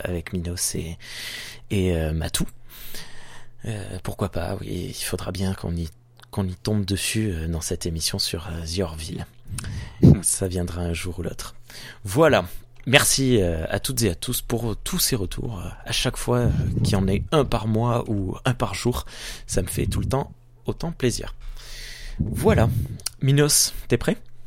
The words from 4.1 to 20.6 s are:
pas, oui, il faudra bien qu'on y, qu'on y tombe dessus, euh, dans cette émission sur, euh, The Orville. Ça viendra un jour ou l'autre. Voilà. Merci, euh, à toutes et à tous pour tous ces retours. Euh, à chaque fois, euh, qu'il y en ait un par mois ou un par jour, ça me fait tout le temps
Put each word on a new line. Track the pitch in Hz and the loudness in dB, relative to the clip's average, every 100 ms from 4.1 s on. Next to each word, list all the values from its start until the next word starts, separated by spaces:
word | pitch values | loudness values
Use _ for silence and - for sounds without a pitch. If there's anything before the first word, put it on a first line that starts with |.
| - 98 | -2 -2
pas, | 87 90 95 | -2 -4 -4
oui, | - 87 - | -6 -6 -6
il | - | -6
faudra | - - - | -4 -4 -4
bien | 90 95 | -2 -2
qu'on | 95 - | -2 -4
y, | 85 82 - - - - | -4 -4 -8 -20 -20 -8
qu'on | - 95 | -4 -2
y | |
tombe | 87 - 107 | -2 0 0
dessus, | 98 98 - 110 107 | 0 0 0 0 0
euh, | 82 80 | -2 -2
dans | 82 | -2
cette | - 87 85 | -2 -4 -2
émission | 80 - 98 | -2 -2 0
sur, | - 85 82 | -2 -4 -6
euh, | 82 80 | -8 -4
The | 87 | -2
Orville. | 82 78 80 - - - - - - - - - 127 101 | -2 -4 -8 -8 -10 -14 -10 -8 -6 -8 -8 8 10 10
Ça | - - 95 | 6 0 0
viendra | 90 87 90 | 0 -2 -2
un | 87 | -2
jour | 85 90 85 | -2 -4 -6
ou | |
l'autre. | 92 - - - - - - - | -6 -6 -12 -14 -16 -16 -16 -10
Voilà. | 98 120 160 110 90 - - - - | -2 6 8 8 4 -8 -12 -8 6
Merci, | 143 - - 131 117 | 6 6 4 4 4
euh, | 87 80 80 | 4 0 -2
à | 101 | -2
toutes | - 127 | -2 2
et | 110 | 0
à | |
tous | 80 - 123 | 0 -4 -4
pour | - 117 117 | -2 -2 -2
tous | 98 - 180 | -4 -2 0
ces | - | 2
retours. | 120 - - 123 117 | 0 -2 -4 -4 -4
Euh, | - - | -8 -8
à | - | -4
chaque | - 127 - | 0 0 0
fois, | - 123 | 2 4
euh, | 120 - - - | 4 2 2 2
qu'il | - | 2
y | 98 | 4
en | 95 | 4
ait | 101 - | 2 2
un | 160 | 2
par | 131 113 110 | 4 2 2
mois | 110 120 117 - | 2 2 0 0
ou | 101 92 - 127 | -2 -2 -2 -2
un | |
par | 120 110 | 0 0
jour, | 98 120 123 - - - - - | 0 0 0 -4 -10 -12 -12 -2
ça | - | 0
me | 87 | 0
fait | - | 0
tout | - - | 0 0
le | - | 0
temps | 131 - - - - | 0 -2 -10 -20 -10